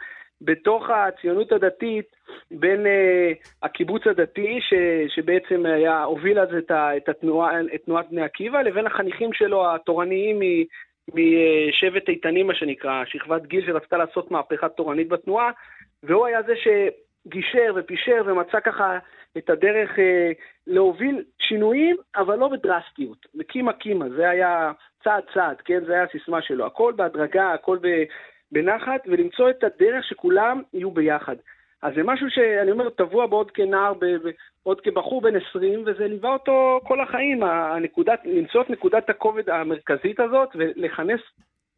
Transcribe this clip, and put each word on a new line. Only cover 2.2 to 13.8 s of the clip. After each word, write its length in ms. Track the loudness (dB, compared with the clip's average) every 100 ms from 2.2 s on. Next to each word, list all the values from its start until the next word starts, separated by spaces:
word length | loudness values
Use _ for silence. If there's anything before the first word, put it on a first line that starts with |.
| -20 -20 _
בין, 360 | -2 0 2 2
אה, 460 | 4 4 4 2 0 -10 _
הקיבוץ 440 | -8 -4 -4 0 0
הדתי, 520 | 2 0 -2 -4 -4
ש-, 540 | 2 2 2 0 -2
שבעצם 520 | -2 0 0 0 0 2
היה, 360 | 2 2 2
הוביל 360 | 0 -2 2 2
אז 100 | 2 -2
את 120 | 0
ה-, 260 | 0 0 0
את 120 | -4
התנועה, 520 | -4 -2 0 0 0 -4
את 80 | -8
תנועת 260 | -4 -4 -4
בני 120 | -6
עקיבא, 400 | -6 -6 -2 0
לבין 240 | 0 0 -2
החניכים 460 | -2 -4 -4 -4
שלו, 420 | 0 0 2 0
התורניים 640 | 0 -2 -2 0 -2 0 0
מ-, 260 | 0 0 -2 -8 -20 _ -8
משבט 960 | 2 4 6 4 4 2 2 0 0 -2
איתנים, 380 | -2 0 0 0
מה 80 |
שנקרא, 500 | 0 -4 -4 -4 -4 -6
שכבת 400 | -10 -4 -4 -2
גיל 200 | -4 -2
שרצתה 300 | -4